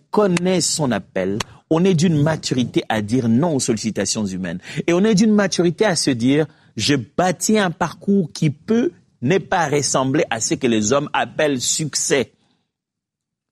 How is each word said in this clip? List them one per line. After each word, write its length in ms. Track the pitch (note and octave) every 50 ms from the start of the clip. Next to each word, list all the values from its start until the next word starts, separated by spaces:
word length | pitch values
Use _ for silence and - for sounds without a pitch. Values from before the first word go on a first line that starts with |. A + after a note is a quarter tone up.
| - _
connaît 500 | - G#3 G#3+ F#3+ F3 E3+ F3 F#3 F#3+ E3+
son 300 | - - - - D3+ B2+
appel, 480 | A2 G2 - - - F#2+ F#2 F#2+ G2 A#2 - - - - _ -
on 120 | D#3+ E3 F3+
est 120 | G3 F#3
d'une 260 | C#3+ E3+ F#3 D#3+ C#3+
maturité 640 | C#3+ D#3+ D#3 - - - C#3+ C3 A#2+ - - E3+ - -
à 120 | A2+ A2
dire 260 | G#2 G2+ A#2+ C3 A#2+
non 280 | A2+ A2+ B2 E3+ F3 D3
aux 40 | B2+
sollicitations 680 | - - A2+ G#2 - A2 - G#2 G2+ - - A2 G#2+
humaines. 320 | F#2+ F#2+ F2+ F2+ E2+ F2 F#2 - - - D3+ -
Et 80 | - E3+
on 100 | F3+ G3+
est 120 | A3 A3+
d'une 180 | F3 A#3 A3 G#3
maturité 500 | G#3 G3 F#3 - - F3 F3 D3+ - G#3+
à 120 | G#3 E3+
se 160 | - - D3+
dire, « 340 | C3 A2+ A#2 C3 C#3+ D3+ D#3 - _ _ _ _ _
Je 160 | A2+ G#2+ B2+ D3
bâtis 640 | B2+ G#2+ - _ - F3 F#3 F3+ - - - G#3+
un 140 | G#3+ G3 F3
parcours 600 | D#3+ - F3+ D#3 - - - G3 G3+ G3 E3 -
qui 200 | - - D#3+ D3+
peut 400 | - - _ - A3 A#3 B3 F4 - - _ _ _ _ A#2
ne 160 | C3+ F#3+ F#3+
pas 280 | - - G3 F3+ D#3+
ressembler 580 | C#3 D3 D3 C3+ - - C#3+ C3 C3 C3+ D#3 - -
à 120 | - A2+
ce 120 | - - D#3+
que 140 | C#3 -
les 260 | A#2+ A2+ A2 G#2 G#2+ C3
hommes 160 | C#3+ D3 -
appellent 480 | - B2+ A#2+ - - - D#3 D3 C#3 B2
succès. 760 | - - - - D#3 C3+ - - - - - C#3 A2 - _ _ _ _ _ _ _ _ _ _ _ _ _ _ _ _ _ _ _ _ _ _ _ _